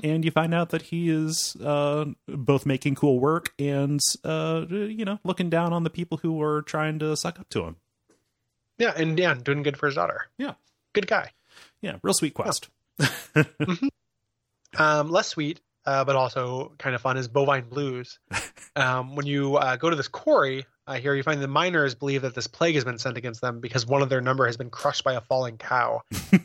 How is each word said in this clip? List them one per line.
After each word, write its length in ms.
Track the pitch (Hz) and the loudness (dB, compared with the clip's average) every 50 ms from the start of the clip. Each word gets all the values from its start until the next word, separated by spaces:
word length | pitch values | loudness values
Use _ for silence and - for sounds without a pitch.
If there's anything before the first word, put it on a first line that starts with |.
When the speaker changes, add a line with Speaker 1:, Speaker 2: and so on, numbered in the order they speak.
| 180 | 0
Speaker 1:
and 200 | 151 156 165 160 | 0 0 2 0
you 60 | 165 | 2
find 220 | - 156 165 165 165 | 2 2 2 2 2
out 160 | 170 170 160 | 0 0 0
that 120 | - 160 - | -2 -4 -4
he 260 | - 170 170 170 165 | -4 -4 -2 0 2
is, 460 | 160 156 156 156 160 - - - - - - | 2 2 0 0 -2 -2 -4 -4 -6 -4 -2
uh, 420 | 147 147 143 147 143 147 151 151 147 - - _ | 0 0 2 2 2 0 0 -2 -4 -6 -10 _
both 380 | - 139 143 120 143 139 135 - | -10 -8 0 2 4 4 4 4
making 300 | 143 135 131 - 151 135 | 2 0 0 0 0 2
cool 240 | - 147 147 131 123 | 4 4 4 4 4
work 320 | 131 147 160 170 - - - | 4 2 2 0 -2 -6 -6
and, 440 | - 143 143 139 139 139 139 147 143 - - - - - | -4 -2 0 0 0 2 2 2 0 0 0 -2 -2 -4
uh, 400 | 160 160 160 160 160 160 160 160 165 | -4 -4 -2 -2 -2 -2 -2 -4 -4
you 360 | 180 208 202 214 220 220 220 | -4 -4 -4 -4 -6 -4 -4
know, 140 | 196 208 208 - | -4 -4 -4 -4
looking 260 | 185 185 - 180 170 | -4 -2 -2 0 0
down 220 | 165 165 170 170 | 2 2 2 2
on 140 | 170 170 165 | 2 0 0
the 40 | 160 | -2
people 280 | - - 170 - 165 | -2 -4 -6 -4 -4
who 160 | - - 165 160 | -2 -2 -2 0
were 280 | 156 151 151 151 151 | 0 0 0 0 0
trying 380 | 151 - - 156 156 156 156 156 | -2 -2 -2 -2 0 -2 -2 -2
to 160 | 156 156 156 | -2 -2 -2
suck 240 | - - 170 170 185 | -2 -2 -4 -6 -8
up 80 | 190 - | -10 -6
to 120 | - 104 85 | -4 -4 -4
him. 140 | 85 85 - _ _ _ _ _ _ _ _ _ _ _ _ _ _ _ _ _ _ _ | -4 -8 -14 _ _ _ _ _ _ _ _ _ _ _ _ _ _ _ _ _ _ _
Speaker 2:
Yeah, 140 | - 240 220 - | 0 0 2 2
and, 220 | 160 160 160 156 | 2 0 0 2
yeah, 160 | 170 180 170 143 | 2 2 2 2
doing 280 | 123 123 143 143 147 143 | 0 0 -2 -2 0 -2
good 140 | 147 139 | -2 -2
for 80 | - 151 | 0 -2
his 100 | 143 139 | 0 0
daughter. 300 | 147 87 90 - - - - _ | 0 0 -2 -2 -6 -10 -10 _
Speaker 1:
Yeah. 180 | - 269 262 - - _ _ _ _ _ _ - | -8 -8 -8 -8 -12 _ _ _ _ _ _ -2
Speaker 2:
Good 140 | 208 190 | -2 0
guy. 240 | - 220 185 - - - _ _ _ _ - - - _ _ | 2 0 0 0 -4 -10 _ _ _ _ -20 -20 -20 _ _
Speaker 1:
Yeah, 140 | - 82 - 92 - | -10 -10 -8 -2 0
real 100 | 98 98 | 0 2
sweet 200 | - 160 143 - | 2 0 -2 -2
Speaker 2:
Yeah. 60 | - - | -2 -2
Speaker 1:
quest. 240 | 196 - - - - _ _ _ _ _ - | -2 -2 -4 -6 -10 _ _ _ _ _ 0
<laughs> 100 | 143 - - - - - - | 0 0 0 -4 -10 0 2
Speaker 2:
Mm-hmm. 520 | 151 147 - - - 151 175 180 - 269 277 - _ _ _ _ _ _ _ _ _ _ _ _ _ _ _ - | 2 2 2 0 -4 -4 -2 -2 -2 -2 -4 -4 _ _ _ _ _ _ _ _ _ _ _ _ _ _ _ -2
Um, 320 | - 156 151 151 151 147 160 | 2 4 4 4 2 2 2
less 180 | 170 202 220 | 2 0 0
sweet, 340 | - - 165 147 147 175 - _ _ _ _ _ | 0 -2 -4 -4 -4 -6 -8 _ _ _ _ _
uh, 180 | 139 139 135 135 | 0 0 2 2
but 100 | 139 139 | 2 2
also 580 | 131 131 120 - 135 123 123 127 131 147 - - | 2 2 0 0 -2 -4 -4 -4 -6 -8 -10 -12
kind 160 | - - 139 127 | -8 -4 -4 -4
of 60 | 120 | -2
fun 160 | - 131 127 | 0 -2 -2
is 100 | 131 127 117 | -2 -2 -2
Bovine 360 | 117 143 139 139 139 131 120 117 | 0 2 2 4 2 0 -2 -4
Blues. 500 | 123 143 143 135 127 123 123 - - - _ - | -6 -4 -4 -4 -4 -6 -8 -12 -16 -20 _ -10
Speaker 1:
<laughs> 0 | - - - - - - - - - | -8 -8 -8 -10 -14 -20 -20 -8 -2
Speaker 2:
Um, 400 | 143 131 131 127 127 127 131 139 | 0 0 2 0 0 -2 -4 -6
when 100 | 143 139 | -6 -4
you, 320 | 143 143 143 139 139 139 | -2 0 0 2 2 4
uh, 180 | 143 139 131 127 | 4 4 2 2
go 120 | 123 156 170 | 0 0 0
to 60 | 165 | 0
this 120 | 143 131 | 0 -2
quarry, 580 | - - - - 311 302 208 143 135 131 135 135 - _ _ _ | -6 -10 -4 2 4 4 4 4 2 -2 -6 -10 -14 _ _ _
uh, 60 | 151 135 | -8 -8
here 200 | 123 127 143 139 | -4 -2 0 0
you 80 | 139 123 | 0 0
find 180 | 156 151 143 | 0 0 0
the 60 | 139 139 | -2 0
miners 460 | 139 156 170 185 175 160 143 135 120 | 2 2 2 2 2 2 2 0 0
believe 260 | - 143 139 139 135 | -2 -2 -2 -2 -2
that 120 | 131 131 - | -2 -4 -4
this 120 | 127 - | -6 -8
plague 280 | - - - 165 170 160 | -8 -2 0 2 2 2
has 100 | 143 117 | 2 0
been 140 | 127 120 113 | -2 -4 -4
sent 180 | - 131 120 | -6 -6 -6
against 240 | 123 120 123 113 - | -6 -8 -8 -8 -6
them 180 | 127 123 117 117 | -6 -6 -6 -6
because 260 | 123 117 113 131 113 | -8 -4 -4 -2 0
one 160 | 120 139 139 | 2 2 2
of 60 | 139 127 | 2 2
their 120 | 135 127 | 0 0
number 240 | 123 131 131 135 127 | 2 2 2 2 2
has 100 | 117 120 | 2 0
been 120 | 120 127 120 | -2 -8 -12
crushed 340 | - - - 147 - - - | -8 -4 -2 -2 -2 0 -2
by 100 | 139 131 | -2 -2
a 60 | 120 | -2
falling 360 | - - 135 131 127 120 113 | -2 0 0 0 0 -2 -6
cow. 460 | 110 - - 131 123 117 117 113 113 - _ - - - - 196 170 | -10 -4 0 0 2 2 2 0 -4 -6 _ -10 -10 4 6 6 6